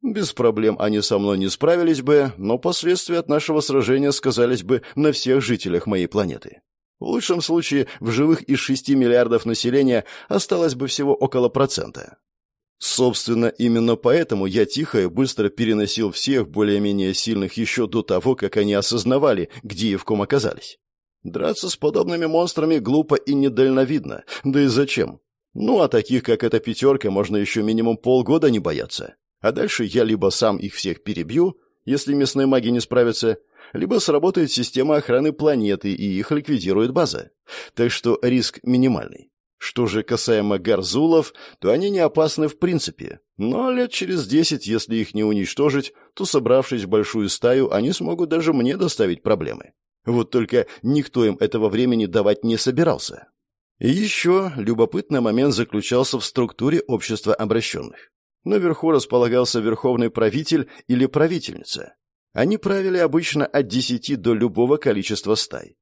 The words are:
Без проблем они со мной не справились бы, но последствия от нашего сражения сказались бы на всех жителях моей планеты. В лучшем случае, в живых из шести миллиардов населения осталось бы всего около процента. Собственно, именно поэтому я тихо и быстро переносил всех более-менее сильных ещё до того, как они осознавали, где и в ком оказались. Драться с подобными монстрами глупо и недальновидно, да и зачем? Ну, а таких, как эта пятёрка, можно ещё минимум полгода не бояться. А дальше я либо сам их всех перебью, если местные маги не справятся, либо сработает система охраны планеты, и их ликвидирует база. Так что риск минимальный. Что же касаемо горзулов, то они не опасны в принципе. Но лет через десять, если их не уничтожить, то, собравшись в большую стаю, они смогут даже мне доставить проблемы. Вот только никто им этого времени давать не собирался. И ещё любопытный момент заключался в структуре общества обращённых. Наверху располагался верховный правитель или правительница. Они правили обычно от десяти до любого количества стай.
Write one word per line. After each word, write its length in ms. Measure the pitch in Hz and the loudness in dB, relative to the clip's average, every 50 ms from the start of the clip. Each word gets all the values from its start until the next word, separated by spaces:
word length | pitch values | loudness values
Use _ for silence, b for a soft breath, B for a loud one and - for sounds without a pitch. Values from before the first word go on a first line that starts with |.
| - | -4
Без 280 | 262 220 208 202 - - | -4 -4 -2 -4 -4 -2
проблем 440 | - 123 117 110 104 110 110 107 - | 2 2 2 2 4 2 0 2 2
они 220 | - 107 107 104 | 0 0 0 0
со 160 | 101 - 120 101 | 0 2 0 2
мной 220 | 101 101 101 95 | 2 2 0 0
не 100 | 95 98 | 0 -2
справились 540 | 92 - - 151 170 175 175 165 160 139 127 | -2 0 2 2 2 2 2 2 0 0 2
бы, 280 | 131 151 147 139 135 110 90 | 2 4 4 4 2 -4 -6
но 220 | 95 101 117 123 | -4 -2 -2 -2
последствия 580 | - 170 180 - - 165 180 180 - - 170 170 | -2 -2 -4 -2 0 0 0 0 -2 -2 -4 -4
от 100 | 170 156 | -2 0
нашего 320 | 147 151 151 - 156 151 | -2 -2 0 0 0 0
сражения 520 | 135 - 139 139 120 101 127 135 143 143 | 0 2 0 0 2 2 2 2 2 2
сказались 500 | 139 - - 135 123 110 120 120 127 117 | 0 0 0 -2 2 2 2 2 2 -2
бы 220 | 87 92 131 120 B B B | 0 -2 -2 -2 B B B
на 200 | - 147 151 143 | 0 2 2 2
всех 280 | - - 123 127 139 | 0 0 2 2 2
жителях 460 | 131 110 120 101 - 95 87 85 - - | 2 2 -2 -2 -2 -2 -2 -2 0 0
моей 180 | 104 95 90 | 0 0 0
планеты. 560 | 85 - 101 101 90 67 62 - - - - _ _ _ _ _ _ _ _ | 0 0 -2 -2 -2 -6 -10 -12 -18 -20 -20 _ _ _ _ _ _ _ _
В 60 | - | -6
лучшем 360 | - - 240 - - 180 175 | -4 -4 -2 0 -2 -2 -2
случае, 460 | 156 - 165 170 160 - 143 143 127 B B B | 0 0 0 0 0 0 0 0 -2 B B B
в 120 | - 110 | -6 -4
живых 320 | 117 117 147 156 160 156 - | 0 2 2 2 2 0 2
из 160 | - 139 131 | -2 -2 -2
шести 340 | - - 135 131 - - 139 | 0 -2 -2 -4 0 0 2
миллиардов 540 | 135 127 120 120 120 123 117 117 113 - 113 | 4 4 4 4 4 4 4 2 0 0 0
населения 580 | 113 - - 127 123 139 139 135 123 113 95 B B B B B | -4 -2 -2 0 2 2 2 4 2 0 -2 B B B B B
осталось 460 | - 196 - - 196 180 170 160 135 | -2 -2 0 0 0 0 0 0 0
бы 100 | 123 135 | -2 -4
всего 300 | 135 - - 143 139 139 | -4 -4 -2 0 0 0
около 340 | - - 127 - 127 123 120 | 0 0 -2 0 2 0 2
процента. 680 | - 135 139 135 - - - - - - - - - _ _ _ _ _ _ _ _ _ _ _ _ _ | 2 2 0 0 0 -4 -6 -8 -12 -16 -18 -18 -20 _ _ _ _ _ _ _ _ _ _ _ _ _
Собственно, 680 | - - - - 127 123 110 - - - 117 113 117 117 | -4 -2 0 2 2 2 2 0 -2 -2 0 0 0 0
именно 480 | - - 117 120 117 117 113 117 117 | 0 0 0 2 2 2 2 2 0
поэтому 500 | 110 - 123 127 165 165 - 117 101 95 | 2 2 2 2 2 2 0 -2 -2 -2
я 200 | 95 92 117 107 | -2 2 2 0
тихо 360 | 98 - 131 151 - - 117 | 0 0 -6 -6 -2 0 0
и 60 | 95 90 | 0 0
быстро 420 | 82 95 135 127 - - 107 101 | 0 0 0 0 0 0 -2 -2
переносил 640 | - - 120 110 110 107 104 98 - 107 113 101 | 0 0 0 0 2 0 0 0 0 -2 -2 -2
всех 360 | 87 - - - 139 131 110 - | -2 -4 -2 0 0 0 0 -2
более-менее 640 | 76 104 107 104 101 101 104 104 101 101 98 95 95 | 0 0 2 2 2 2 0 0 0 0 0 -2 -2
сильных 400 | - - 113 113 101 98 92 - | -2 -2 -2 -2 -2 -2 -4 -4
ещё 340 | - 117 101 - - 120 104 | -4 -4 -4 -2 -2 -2 -2
до 160 | 87 113 104 | -2 -4 -2
того, 320 | - 101 92 - 131 131 | 0 -2 0 2 0 0
как 220 | - - 98 - 107 | 0 -2 -4 0 0
они 160 | 104 104 101 | 0 2 2
осознавали, 760 | 101 98 - 120 120 95 113 127 135 143 147 117 95 85 - B B B | 0 0 0 -2 -2 0 2 2 2 4 2 2 0 -2 -6 B B B
где 240 | 110 98 85 104 113 | -14 -8 -4 -2 -2
и 80 | 98 | -2
в 100 | 98 - | -2 -2
ком 160 | - 107 104 | -2 -2 -2
оказались. 560 | 101 101 - 139 117 101 - - - - - _ _ _ _ _ _ _ _ _ _ | -2 0 0 0 0 -2 -6 -8 -14 -20 -20 _ _ _ _ _ _ _ _ _ _
Драться 460 | 170 170 202 196 156 214 - - 190 | -10 -8 -4 -4 -4 -4 -4 -4 -6
с 60 | - | -6
подобными 520 | - - 151 151 165 175 175 170 170 170 160 | -2 -2 -2 0 0 -2 0 -2 -2 -2 0
монстрами 500 | 160 165 175 180 - - 151 160 160 151 | 0 0 0 0 0 0 2 2 2 2
глупо 380 | 110 110 131 151 156 156 147 | 2 2 2 2 2 2 0
и 180 | 135 - - 143 | 0 2 0 0
недальновидно, 880 | 139 139 139 117 110 131 135 131 131 131 123 151 147 - - - - - B B B B | 2 2 2 2 4 4 4 4 4 2 2 0 -4 -4 -6 -12 -12 -14 B B B B
да 180 | 139 131 143 | 0 2 4
и 60 | 143 135 | 4 4
зачем? 520 | 113 120 143 135 - 127 92 60 - - _ _ _ _ _ _ _ | 4 2 2 0 0 -2 -2 -4 -6 -14 _ _ _ _ _ _ _
Ну, 260 | - - - 269 208 | -4 -2 0 2 4
а 60 | 170 139 | 2 4
таких, 340 | - 113 104 - 123 127 | 2 0 0 2 0 -2
как 220 | 117 - 117 107 - | 2 2 0 2 2
эта 160 | 117 - 113 | 0 0 0
пятёрка, 500 | - - 113 - 123 135 139 135 - 107 | -2 -2 -6 0 2 4 4 4 2 0
можно 280 | 95 98 104 95 104 104 | 0 0 0 0 0 -2
ещё 260 | 101 98 - 113 107 | -2 -2 -2 -2 0
минимум 340 | 107 110 113 113 117 113 110 | 0 0 0 2 0 0 -2
полгода 540 | - 123 127 127 123 98 143 160 160 143 | 0 2 2 2 4 2 2 2 2 2
не 80 | 120 107 | 0 0
бояться. 560 | 82 85 78 67 57 57 - - - - - _ _ _ _ _ | -2 -2 -4 -4 -6 -8 -10 -12 -12 -12 -16 _ _ _ _ _
А 100 | - 107 | -2 -2
дальше 320 | - - - 214 - - 120 | 0 0 -2 -2 -2 -4 -4
я 200 | 101 - 123 113 | -2 0 0 2
либо 260 | 107 110 101 87 98 | 2 0 0 0 0
сам 280 | 92 - - 110 101 90 | 0 2 0 0 0 -2
их 180 | - 98 - | -6 -8 -8
всех 280 | - - 95 85 - _ | -6 -6 -6 -6 -8 _
перебью, 560 | - 104 85 82 78 110 151 175 190 180 b b b b b _ | -10 -8 -8 -8 -4 0 0 0 0 -2 b b b b b _
если 280 | - 131 143 - - 143 | -4 -4 -4 -2 -2 0
местные 320 | 143 139 131 - 139 135 | 0 0 0 0 0 2
маги 240 | 135 131 131 117 110 | 2 2 2 2 0
не 100 | 120 120 | -2 -2
справятся, 600 | 113 - - 123 123 117 110 - - 113 110 - B B B B B B B | -2 0 2 2 2 2 2 0 0 -2 -2 -2 B B B B B B B
либо 240 | 113 175 190 220 220 | -6 -4 0 0 0
сработает 540 | - - 151 147 151 185 185 185 165 135 | 0 2 0 2 2 0 0 0 -2 0
система 460 | - - 123 - - 131 131 151 151 147 | 0 -2 -4 -4 -2 -2 0 2 2 0
охраны 360 | 139 - 120 127 139 156 151 | 0 2 0 2 2 0 -2
планеты, 580 | 151 147 156 147 127 107 101 101 95 - 104 | 0 0 2 2 2 2 0 0 -2 -2 -4
и 280 | 98 - 98 101 95 95 | -4 -2 -2 -2 -2 -2
их 120 | 92 - | -2 -2
ликвидирует 600 | 151 147 139 - 147 120 87 92 98 101 110 123 | -2 -4 -2 -2 -2 -2 0 0 2 2 2 2
база. 400 | 131 160 165 123 - - - - _ _ _ B B B B B B | 2 0 0 0 -2 -6 -10 -14 _ _ _ B B B B B B
Так 180 | - 120 120 | 0 0 0
что 280 | - - - 117 117 - | 0 -2 0 0 0 2
риск 380 | - 123 123 127 113 - - - _ | 2 2 2 2 0 -2 -6 -6 _
минимальный. 680 | 123 123 123 127 131 120 85 55 - - - - _ _ _ _ _ _ _ | 0 2 4 4 2 2 0 -4 -8 -16 -18 -20 _ _ _ _ _ _ _
Что 300 | - - - - 120 110 | -14 -8 -4 -2 -2 0
же 160 | 92 110 104 | 0 -2 -2
касаемо 560 | - 120 113 - - 117 107 104 104 101 95 | -2 -2 -2 0 2 2 2 2 2 0 -2
горзулов, 760 | 87 98 113 95 92 95 98 127 151 165 165 160 156 - B B B B B B | 0 0 0 0 0 -2 0 0 2 4 4 4 2 0 B B B B B B
то 120 | - 92 | 0 2
они 180 | 110 147 185 202 | 2 2 2 0
не 100 | 202 190 | 0 2
опасны 480 | 170 151 - 160 156 151 - - 156 151 | 0 2 2 2 0 0 2 0 -2 -2
в 120 | 151 _ | -2 _
принципе. 600 | - 175 180 156 - - - _ - - - - _ _ _ - | -2 0 0 0 -2 -4 -8 _ -14 -14 -14 -16 _ _ _ -6
Но 340 | 101 233 254 233 247 262 | -4 -2 -2 -2 -2 -2
лет 200 | 254 247 247 240 | 0 0 -2 -2
через 360 | - - 190 185 185 175 139 95 | -2 -6 -4 -2 -2 -4 -2 0
десять, 400 | 120 214 165 - 160 131 - 98 | 2 2 2 2 0 -4 -4 -2
если 300 | 110 113 - - 113 113 | -2 -2 -2 -2 -2 -2
их 180 | 107 - - | -2 -2 -2
не 80 | 104 107 | -2 0
уничтожить, 680 | 107 107 101 95 87 - - 139 151 135 139 135 - b b b b b | 0 0 0 -2 -4 -2 0 0 2 2 0 -4 -4 b b b b b
то, 120 | - 196 | -6 -4
собравшись 580 | - - 147 120 117 123 131 131 - 135 120 98 | 0 0 0 2 4 2 2 2 0 -4 -6 -4
в 60 | 92 | 0
большую 400 | 98 107 104 - - 113 104 98 | 2 2 2 2 -2 -4 -2 -2
стаю, 440 | - - - 120 123 135 135 - - | -4 0 0 2 2 4 2 2 0
они 180 | 101 110 135 | 0 0 0
смогут 380 | 190 - 170 156 170 170 175 160 | -2 -2 -4 -4 -2 -2 -2 0
даже 240 | 156 165 165 156 160 | 0 0 0 2 2
мне 240 | 135 120 123 139 - | 2 2 0 0 0
доставить 460 | - 165 - - 110 95 87 - _ | -2 -2 0 0 0 0 0 -2 _
проблемы. 500 | - 110 95 80 67 55 - - - _ _ _ _ _ _ _ | -2 -2 0 -2 -6 -8 -12 -14 -20 _ _ _ _ _ _ _
Вот 240 | - 120 120 113 - | -2 0 0 0 2
только 380 | - 127 113 107 - 120 117 B B B B | 0 0 0 2 0 0 0 B B B B
никто 420 | 113 139 151 139 - _ 131 117 | 0 0 0 0 -2 _ 2 2
им 120 | 110 98 - | 2 2 0
этого 300 | - 107 - 117 107 107 | -2 -2 0 0 0 0
времени 360 | 95 110 127 127 123 113 110 | 2 2 2 2 2 0 0
давать 380 | 95 87 113 101 101 104 - - | 0 0 2 2 2 2 2 0
не 140 | 117 117 110 | -2 -2 0
собирался. 720 | - 127 131 123 165 160 110 - - - - - - _ _ _ _ _ _ _ _ _ _ _ | 0 -2 0 2 2 0 0 -2 -4 -10 -12 -14 -20 _ _ _ _ _ _ _ _ _ _ _
И 100 | - 113 | 0 0
ещё 640 | 139 185 214 214 - - - 170 180 190 196 185 151 | 0 0 0 -2 -2 -2 0 2 2 2 0 -2 -6
любопытный 640 | 135 104 107 117 110 117 110 - - 202 _ 143 135 | -6 -2 -2 2 2 2 0 0 -6 -6 _ -2 0
момент 320 | 120 110 107 120 131 143 123 | 0 2 2 2 2 2 2
заключался 680 | 95 120 - - 104 98 - 123 123 127 - - 127 | 0 -2 -2 -2 -4 -2 0 0 2 2 0 -2 -4
в 60 | - | -6
структуре 560 | - - 131 123 110 - - 113 135 151 170 | -4 -2 -2 -2 -2 -2 -2 -2 0 0 0
общества 520 | - - 127 107 - - 113 104 - 110 104 | -2 -2 -4 -4 -4 -4 -6 -4 0 -2 0
обращённых. 760 | - 110 101 110 113 110 - - 82 71 - - - - _ _ _ _ _ _ _ _ | 0 0 0 0 -2 -2 -2 -8 -8 -10 -12 -16 -20 -20 _ _ _ _ _ _ _ _
Наверху 480 | 165 202 208 180 175 160 - - 165 | -2 0 2 2 0 -2 0 0 2
располагался 680 | 160 139 120 - - 123 120 120 113 123 127 120 - 123 | 2 2 2 2 2 2 2 4 4 2 2 2 0 0
верховный 500 | 107 110 110 110 - 131 127 117 120 117 | 0 0 -2 0 0 0 2 2 0 0
правитель 600 | - - 110 110 101 135 156 - - 156 131 B B B B B | 0 2 0 2 0 0 -4 0 0 0 0 B B B B B
или 180 | 127 123 131 131 | 2 2 2 2
правительница. 880 | - 147 151 165 180 165 - - - - - - - - - - _ _ _ _ _ _ _ _ _ | 2 2 2 2 0 -2 -6 -8 -12 -14 -12 -12 -10 -10 -10 -14 _ _ _ _ _ _ _ _ _
Они 240 | - 127 160 208 214 | -2 0 0 0 -2
правили 400 | - 196 196 196 190 190 185 180 | -2 -2 -2 -2 -2 -2 0 2
обычно 480 | 175 147 131 165 170 - - 151 139 | 0 2 2 0 -2 0 -2 -2 -2
от 220 | - - 143 139 107 | 0 0 -2 -2 0
десяти 480 | 92 127 127 - 127 117 - - 143 | -2 -2 -2 -2 -4 -4 -4 -4 -6
до 180 | 123 - 117 117 | -2 0 0 0
любого 440 | 107 110 120 95 - 120 123 147 151 | 2 0 0 2 0 2 2 2 0
количества 580 | - 127 110 101 95 - 107 101 - 98 107 | 0 -2 -2 -2 -2 -4 -6 -6 -2 -2 0
стай. 400 | 107 - - - 65 - - _ _ | 0 -2 -6 -8 -14 -14 -16 _ _